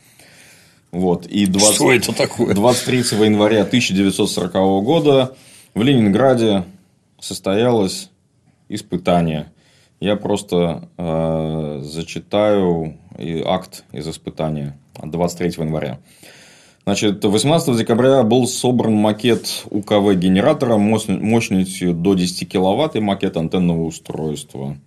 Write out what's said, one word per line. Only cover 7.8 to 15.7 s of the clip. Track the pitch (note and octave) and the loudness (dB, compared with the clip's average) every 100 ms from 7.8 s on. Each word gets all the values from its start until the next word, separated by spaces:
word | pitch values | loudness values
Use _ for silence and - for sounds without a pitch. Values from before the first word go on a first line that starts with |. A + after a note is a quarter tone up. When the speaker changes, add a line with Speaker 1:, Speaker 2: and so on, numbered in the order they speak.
| F#2+ - - _ _ _ _ _ - | 0 -4 -14 _ _ _ _ _ -12
Speaker 1:
испытание. | G#2 - F2 F#2 F2 E2 D2+ D2 _ _ _ _ _ | -12 -8 -4 0 2 0 -4 -8 _ _ _ _ _
Я | F#2 G#2 | -4 -2
просто, | - - - F2 E2+ D#2 - - | -2 -4 -2 -2 0 -4 -10 -10
э, | E2+ D#2+ D#2+ D#2+ D#2+ D#2+ D2+ D2 | -4 -2 -2 -2 -4 -6 -6 -8
зачитаю | D2 D#2+ - - - G2+ G#2+ G#2 F#2 E2 D#2+ C#2+ - - | -10 -10 -10 -12 -4 0 2 2 2 0 -4 -12 -20 -12
и | C#2+ D#2+ | -8 -4
акт | - F#2 - - - | -2 -4 -6 -20 -16
из | - D#2 | -12 -12
испытания | D#2 - D#2+ D#2+ D2+ C#2+ C#2+ _ | -12 -12 -6 -6 -4 -8 -12 _
от | - D#2 | -18 -8
двадцать | E2 F2 - | -4 -4 -2
третьего | F2 E2+ | -4 -4
января. | D#2 | -4